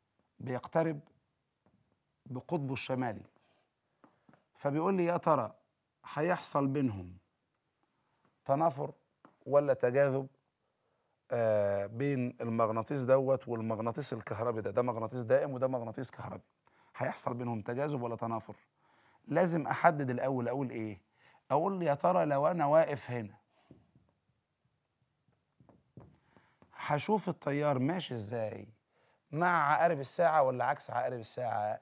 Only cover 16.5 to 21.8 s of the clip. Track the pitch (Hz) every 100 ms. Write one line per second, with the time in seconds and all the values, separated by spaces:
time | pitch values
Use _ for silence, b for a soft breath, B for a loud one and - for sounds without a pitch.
16.5 | _ b b b - 127 - - 120 120
17.5 | 117 98 120 147 147 120 113 117 117 -
18.5 | - _ b b b b b - 147 180
19.5 | 165 135 - 170 156 139 120 131 131 120
20.5 | 127 131 117 110 98 _ b b b -
21.5 | 135 175 196